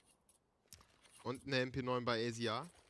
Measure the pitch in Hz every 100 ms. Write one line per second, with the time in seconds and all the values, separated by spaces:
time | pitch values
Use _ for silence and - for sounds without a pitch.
0 | _ _ _ _ _ _ - - - _
1 | - - - 127 139 131 127 131 127 123
2 | 120 113 120 117 113 113 170 -